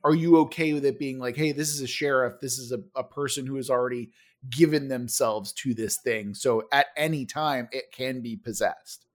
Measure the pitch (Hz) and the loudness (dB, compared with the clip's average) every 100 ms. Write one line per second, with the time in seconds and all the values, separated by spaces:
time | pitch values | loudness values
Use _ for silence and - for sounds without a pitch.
0 | 147 160 170 165 156 - 156 147 139 127 | 2 4 8 8 8 0 -2 2 0 0
1 | 139 131 123 127 156 143 151 147 127 - | -4 -4 -4 0 0 0 -4 -4 -6 -2
2 | 147 131 123 - 135 127 120 120 - 131 | 0 2 0 -2 -6 -6 -6 -8 -6 -8
3 | - - 139 143 131 135 127 123 123 123 | -8 -4 -4 -4 -6 -6 0 0 0 -4
4 | 117 _ _ _ 131 123 160 151 139 127 | -8 _ _ _ -6 4 4 4 0 -6
5 | 120 - 120 107 98 - 135 110 107 - | -4 0 2 0 -4 -6 -4 -2 -2 -2
6 | 123 110 104 98 131 113 - 139 143 - | -2 -2 -4 -2 0 0 2 2 2 0
7 | 156 151 123 147 156 131 120 131 - - | -2 -2 -4 -4 -2 -2 -4 -8 -10 -6
8 | 131 127 117 110 120 101 98 - - - | -6 -6 -6 -8 -8 -2 -2 -4 -12 -20
9 | _ | _